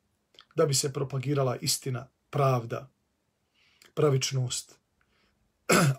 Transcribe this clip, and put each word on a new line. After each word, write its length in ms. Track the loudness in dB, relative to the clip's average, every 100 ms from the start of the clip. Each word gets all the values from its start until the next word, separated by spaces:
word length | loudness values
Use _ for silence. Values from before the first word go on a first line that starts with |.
| _ _ _ _ _ 0
da 100 | 2
bi 80 |
se 180 | 2 -2
propagirala 640 | -4 -6 -4 -2 0 0 -2
istina, 520 | -4 -4 -4 -8 -8 _ _
pravda, 580 | 0 2 2 -2 -10 -12 _ _ _ _ _ _ _ _ _ _
pravičnost, 840 | 0 2 2 0 -2 -4 -6 -10 -18 _ _ _ _ _ _ _ _ 0
<clears throat> 300 | 4 4